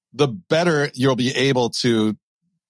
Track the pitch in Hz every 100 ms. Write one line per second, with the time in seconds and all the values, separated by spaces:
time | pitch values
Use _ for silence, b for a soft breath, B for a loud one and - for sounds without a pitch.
0 | _ 120 139 101 - 160 180 151 147 127
1 | 135 123 123 127 135 131 117 - 123 113
2 | 107 104 _ _ _ _